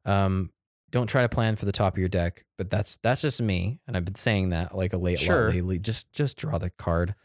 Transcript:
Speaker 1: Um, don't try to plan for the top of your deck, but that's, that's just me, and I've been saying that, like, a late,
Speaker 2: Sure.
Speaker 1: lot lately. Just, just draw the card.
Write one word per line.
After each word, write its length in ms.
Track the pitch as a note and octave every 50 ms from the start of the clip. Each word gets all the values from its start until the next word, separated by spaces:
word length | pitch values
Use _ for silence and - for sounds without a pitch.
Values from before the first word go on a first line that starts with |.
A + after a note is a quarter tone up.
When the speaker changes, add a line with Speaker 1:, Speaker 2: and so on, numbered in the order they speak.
| -
Speaker 1:
Um, 480 | - G2+ G2 G2 F#2+ F#2+ F#2+ F#2 F2 _ _ _ _ _ _ _ _ -
don't 160 | B2 A#2+ G#2+
try 140 | - C3 B2
to 60 | A#2
plan 280 | - C3 A2+ A2 G#2+
for 80 | - -
the 80 | G2+ -
top 220 | - G#2+ F#2 -
of 40 | F#2+
your 100 | F#2 F2+
deck, 360 | F#2+ F2+ E2+ E2+ - - _ _ _
but 140 | - F#2+ F#2+
that's, 260 | G2 G2 G2+ - - - -
that's 180 | A2+ C3 -
just 220 | - D3 - - A#2+
me, 380 | G#2+ F#2 F2 F2 G#2 C3+ - - -
and 80 | A2+
I've 80 | F#2 E2+
been 100 | F2 G2
saying 360 | - - B2 G#2+ G2 F#2+ F#2
that, 260 | E2+ E2 E2+ - -
like, 160 | F#2+ F#2 F#2 -
a 40 |
late, 220 | F2+ F2+ F2+ F2+ E2+
Speaker 2:
Sure. 280 | - F2+ F3+ C#3+ A2+
Speaker 1:
lot 80 | A2 -
lately. 260 | F2+ F2 F#2 F#2 F2
Just, 320 | G2+ A2+ A2+ - - _ -
just 240 | - D3 C3 -
draw 220 | - - D#3 - E2
the 120 | - F2+
card. 460 | - - - F2 E2+ E2+ F2 F#2+ G2+ _ _